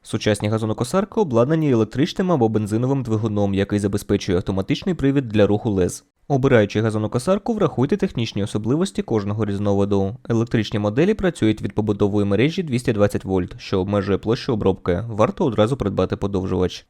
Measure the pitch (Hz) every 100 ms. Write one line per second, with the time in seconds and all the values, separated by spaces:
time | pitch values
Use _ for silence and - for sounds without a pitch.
0 | - 117 110 104 104 110 110 107 120 190
1 | 196 - 185 113 127 160 151 117 110 123
2 | - - 185 160 113 110 104 110 127 139
3 | 123 110 113 104 101 98 98 104 101 101
4 | - 101 - 90 - 95 98 147 - 170
5 | 139 139 123 104 98 104 113 95 90 -
6 | - _ - 139 131 123 101 107 110 107
7 | 107 123 185 202 - 220 165 - 131 202
8 | - - 113 104 101 - 110 147 190 -
9 | 196 110 101 104 104 98 101 98 101 101
10 | 98 117 - 113 113 120 104 110 104 110
11 | 180 214 196 - 110 107 104 - 107 101
12 | 104 104 101 101 139 170 165 120 123 107
13 | 104 98 95 95 90 - - 98 95 101
14 | 95 95 104 110 - 110 101 92 - 87
15 | 113 104 113 - 160 107 110 139 101 98
16 | 92 101 101 98 92 92 92 - -